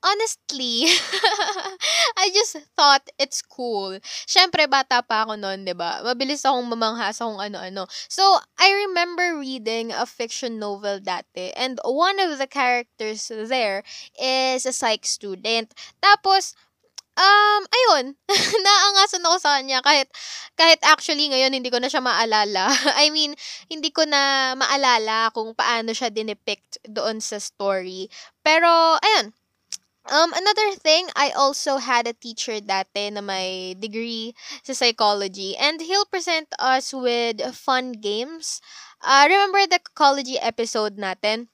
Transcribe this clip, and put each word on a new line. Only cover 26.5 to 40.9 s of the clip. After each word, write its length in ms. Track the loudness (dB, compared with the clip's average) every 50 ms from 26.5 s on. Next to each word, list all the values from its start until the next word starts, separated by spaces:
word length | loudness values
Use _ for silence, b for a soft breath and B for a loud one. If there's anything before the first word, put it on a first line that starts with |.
| -8 _ _ _ -20 -20 _
doon 360 | -10 -6 -4 -4 -2 -4 -4
sa 160 | -8 -8 -8 -8
story. 720 | -10 -12 _ _ -2 0 0 0 -2 -8 -10 -12 -12 -12 B B B B B _
Pero, 560 | _ 2 4 4 6 6 6 6 6 4 4 4
ayun. 340 | 2 2 2 2 0 -2 -10 _ _ _ _ _ _ _ -16 -16 _ _ _ _ _
Um, 320 | 0 2 2 2 4 2
another 400 | 0 0 0 2 2 0 0 -2
thing, 320 | -2 _ 2 2 4 2 -2 0
I 160 | 0 0 0
also 480 | 2 2 2 2 2 -2 -2 -2 -2 -2
had 320 | -2 0 0 0 0 -2
a 60 | -6 _
teacher 420 | -14 -16 -10 -10 -8 -6 -6 -8
dati 480 | -4 -2 -2 -2 -2 _ _ -6 -6 -6
na 160 | -6 -8 -8
may 480 | -6 -6 -4 -4 -6 -6 -8 -10 -10 -12 -10
degree 560 | -10 -10 -8 -8 -8 -6 -8 -8 -8 -10 -12 B B B -18 -18
sa 160 | B -10 -6
psychology, 800 | 0 0 0 0 2 2 2 2 0 -2 -6 -8 -8 -10 -10 -6
and 240 | -2 -2 -2 -2 -2
he'll 300 | -6 -4 -2 -2 -2 _
present 400 | -4 -6 -4 -2 -4 -4 -4 _ -8 -4
us 320 | 0 2 2 0 0 -4
with 480 | -8 -4 -2 -2 0 0 -2 -2 -4 -4 -6 -8 -8
fun 400 | -8 -2 -2 0 0 -2 -4 -10
games. 640 | -8 -6 -6 -4 -4 -6 -8 -10 -12 -10 -10 -10 -10 B B B B B B B B
Uh, 240 | 0 4 6 8 8 8
remember 320 | 6 4 4 2 2 2 2
the 160 | 2 2 -2
psychology 560 | _ -4 _ 2 4 4 4 2 -2 -4 -6 -4 -4
episode 560 | -4 -4 -4 -6 -4 -2 -2 -2 -2